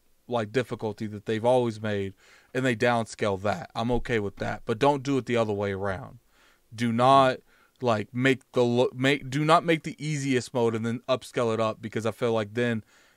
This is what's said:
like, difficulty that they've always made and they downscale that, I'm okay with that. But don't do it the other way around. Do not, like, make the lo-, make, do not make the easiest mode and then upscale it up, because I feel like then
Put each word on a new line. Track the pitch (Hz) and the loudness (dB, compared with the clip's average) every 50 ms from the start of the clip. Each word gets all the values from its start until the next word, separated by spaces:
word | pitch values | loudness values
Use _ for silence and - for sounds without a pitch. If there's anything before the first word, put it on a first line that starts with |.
| _ _ _ _ _ - | _ _ _ _ _ -4
like, | 120 117 110 104 | -4 -4 -4 0
difficulty | 110 131 117 - 120 - 113 107 101 - 113 104 | -2 -2 -2 -2 -6 -6 -6 -8 -6 -6 -8 -10
that | 107 101 - | -10 -8 -4
they've | - 110 110 113 | -4 -4 0 2
always | 123 131 127 120 117 104 107 | 4 4 4 2 0 -4 -4
made | 110 107 104 101 98 98 - _ _ _ - - _ _ - | -4 -4 -2 -2 -4 -4 -8 _ _ _ -20 -20 _ _ -6
and | 131 131 | -2 0
they | 127 120 | 0 0
downscale | 107 120 120 120 117 110 - - - 113 104 98 95 | 2 2 2 2 2 -2 -4 -6 -2 -2 -2 -2 0
that, | 101 104 98 175 - - - | -2 -2 -2 -2 -6 -10 -8
I'm | - 113 123 | -6 -2 0
okay | 123 117 - - 120 110 | 0 -2 0 0 -2 -2
with | 101 98 - | -2 -4 -6
that. | - 107 110 110 - - | -6 -6 -6 -6 -8 -6
But | - 113 104 | -6 -2 2
don't | 139 143 147 139 | 4 4 4 2
do | 123 143 139 131 | 0 -2 -2 -2
it | 113 | -2
the | - 120 | 0 0
other | 117 113 107 | 0 0 0
way | 101 101 104 101 | -2 -2 -2 -4
around. | 98 95 101 101 95 78 64 53 - - _ _ _ _ _ _ _ _ _ _ 113 | -4 -4 -4 -6 -6 -6 -10 -14 -20 -20 _ _ _ _ _ _ _ _ _ _ -6
Do | 107 120 117 | -2 -2 0
not, | 113 117 123 131 139 135 135 131 123 - _ _ _ _ _ _ _ - | 2 4 6 6 8 8 6 4 2 -2 _ _ _ _ _ _ _ -4
like, | 127 120 110 107 101 - - | 0 0 0 0 -2 -6 -4
make | 123 131 135 131 123 _ _ | 0 2 2 2 2 _ _
the | - 127 123 | 0 2 2
lo-, | 120 120 120 127 - - | 4 4 2 2 2 0
make, | 123 127 135 147 - - 131 | 0 0 0 0 0 -4 -6
do | 123 147 151 | -4 -2 2
not | 156 165 175 165 | 4 4 4 4
make | 170 165 156 | 2 -2 -2
the | - 160 - - | -2 -10 -12 -8
easiest | 143 156 156 143 135 139 131 123 - - - | -8 -6 -6 -4 -2 0 0 0 -2 -2 -2
mode | 123 117 113 113 | 0 0 2 0
and | 110 113 | 0 -2
then | 117 113 127 - - | -2 -4 -4 -2 -4
upscale | 127 - - - - 135 120 113 | -4 -4 -4 -8 -4 -2 0 0
it | 110 110 | 0 0
up, | 113 110 107 - | 0 -2 -2 -6
because | 113 107 - 117 104 | -10 -8 -6 -4 -4
I | 113 | -4
feel | - - 127 117 | -4 -2 -2 0
like | 113 110 107 104 107 | 0 0 -2 -2 -2
then | 120 120 120 117 110 - _ _ _ _ _ _ | -2 -2 0 -2 -4 -6 _ _ _ _ _ _